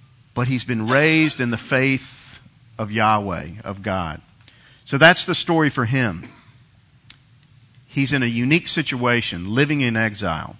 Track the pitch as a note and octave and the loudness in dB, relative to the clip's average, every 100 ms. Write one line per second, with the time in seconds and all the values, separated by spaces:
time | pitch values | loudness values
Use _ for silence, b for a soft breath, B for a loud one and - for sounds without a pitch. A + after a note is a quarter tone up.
0 | - _ _ - B2 B2+ B2 A#2 A2 C3+ | -20 _ _ -4 -2 -2 -2 -2 2 4
1 | D#3 D#3+ D#3 - A#2+ A2+ - C3 C3+ C3 | 4 4 2 0 -2 -4 -2 0 2 0
2 | - - - - - _ _ - G#2 A2 | -6 -18 -20 -20 -20 _ _ -8 -4 2
3 | A2 G#2+ G2+ E2+ E2+ G2+ - G2 G2 F#2+ | 4 2 0 -6 -8 -12 -12 -8 -4 -4
4 | E2 - - _ b b b b - C#3 | -4 -8 -16 _ b b b b -6 4
5 | D#3+ F3+ - D#3+ - E3 D3+ C3+ A2+ C3 | 6 6 0 -2 0 2 2 0 -2 0
6 | A#2 E2+ - B B B _ _ _ _ | -2 -4 -12 B B B _ _ _ _
7 | - - _ _ _ _ _ _ _ C#3 | -20 -20 _ _ _ _ _ _ _ -2
8 | C3+ C#3 A#2+ A#2 B2 E3+ - E3+ C#3+ B2+ | 0 0 0 0 0 0 2 -2 -2 -2
9 | B2 A#2+ - F2 F#2 A#2+ D3 D3 B2 A2+ | 2 2 0 -6 -2 0 2 2 0 0
10 | A2 G2+ G2 D#2+ - | -2 -2 -4 -4 -8